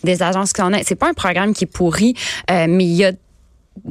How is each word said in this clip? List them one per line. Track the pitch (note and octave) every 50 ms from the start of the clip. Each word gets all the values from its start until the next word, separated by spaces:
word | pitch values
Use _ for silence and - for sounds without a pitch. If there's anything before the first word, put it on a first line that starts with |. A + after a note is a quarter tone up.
| -
des | E3+ F3+ F3
agences | F3+ F3 F#3 F#3+ G3+ F#3+ -
qui | -
sont | F#3+ F3+
honnêtes. | G#3 G3+ - -
C'est | F3+
pas | - C#4 E4+
un | E4+
programme | - - F#3 F3 F3 G3 G#3+
qui | G#3 - F#3
est | -
pourri, | - - F3+ E3+ D#3+ - G#3 A#3+ A#3+ - - - - - - -
euh, | - F3 E3
mais | D#3+ F3 F#3+ F#3
il | E3+ E3+
y | F3 G3+
a, | F#3 F#3 - _ _ _ _ _ _ _ _ _ _ _ G3+ - A#3